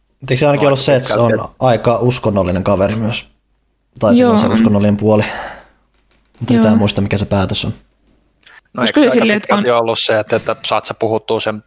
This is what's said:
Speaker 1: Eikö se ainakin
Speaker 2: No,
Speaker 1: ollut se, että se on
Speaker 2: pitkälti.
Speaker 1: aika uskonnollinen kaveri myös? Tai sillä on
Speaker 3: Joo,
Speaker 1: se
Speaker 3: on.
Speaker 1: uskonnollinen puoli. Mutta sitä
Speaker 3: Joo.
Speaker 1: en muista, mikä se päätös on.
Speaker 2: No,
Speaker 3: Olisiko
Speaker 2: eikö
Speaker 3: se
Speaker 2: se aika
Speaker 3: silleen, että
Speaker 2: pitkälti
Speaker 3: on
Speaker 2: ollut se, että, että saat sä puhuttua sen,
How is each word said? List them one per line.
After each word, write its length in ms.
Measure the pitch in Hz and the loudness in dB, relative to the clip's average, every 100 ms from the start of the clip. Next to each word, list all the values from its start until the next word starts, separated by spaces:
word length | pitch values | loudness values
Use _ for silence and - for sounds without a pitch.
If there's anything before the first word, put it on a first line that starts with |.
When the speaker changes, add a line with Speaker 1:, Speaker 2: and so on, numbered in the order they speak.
| _ _ | _ _
Speaker 1:
Eikö 140 | 135 131 | -4 0
se 100 | 147 | 2
ainakin 180 | 143 | 2
Speaker 2:
No, 40 | 143 | 2
Speaker 1:
ollut 120 | 135 | 2
se, 160 | 147 127 | 2 0
että 120 | - | 0
se 100 | 110 | 0
on 120 | 117 | 0
Speaker 2:
pitkälti. 220 | 110 - - | 0 -4 -4
Speaker 1:
aika 380 | 127 113 120 113 | 0 0 0 0
uskonnollinen 640 | 123 123 110 98 90 90 | 0 -2 -2 0 0 -2
kaveri 320 | 90 95 101 110 | 0 0 0 -2
myös? 340 | 107 117 - _ _ _ _ _ _ - | -4 -6 -10 _ _ _ _ _ _ -2
Tai 160 | 214 240 | 2 4
sillä 120 | 247 | 4
on 20 | |
Speaker 3:
Joo, 40 | 214 | 2
Speaker 1:
se 80 | - | 2
Speaker 3:
on. 80 | |
Speaker 1:
uskonnollinen 440 | - 226 - 208 - | 2 2 2 2 0
puoli. 260 | 107 107 104 - - - - _ _ _ _ _ _ - | 2 2 0 -6 -14 -16 -20 _ _ _ _ _ _ -8
Mutta 140 | 117 | -2
sitä 120 | 117 110 | 2 4
Speaker 3:
Joo. 80 | |
Speaker 1:
en 60 | 110 | 2
muista, 220 | 101 - | 0 -2
mikä 160 | 98 101 | -2 -2
se 80 | - | -2
päätös 400 | 101 95 104 - | -2 -2 -4 -6
on. 80 | - _ _ _ _ _ _ _ - _ | -8 _ _ _ _ _ _ _ -20 _
Speaker 2:
No, 80 | - | -4
Speaker 3:
Olisiko 180 | 113 294 | -2 2
Speaker 2:
eikö 100 | 262 | 2
Speaker 3:
se 40 | |
Speaker 2:
se 60 | 240 | 2
aika 20 | |
Speaker 3:
silleen, 160 | 226 208 | 2 0
että 100 | - | -2
Speaker 2:
pitkälti 220 | 208 127 | -2 0
Speaker 3:
on 60 | 120 | 0
Speaker 2:
ollut 180 | 113 110 | 0 -2
se, 200 | - 110 | 0 -2
että, 160 | 104 113 | 0 -4
että 200 | - 110 - | -4 -6 -4
saat 200 | 110 - | -4 -4
sä 80 | |
puhuttua 460 | - 110 110 - 110 | -4 -2 -2 -2 -4
sen, 240 | 113 107 | -4 -8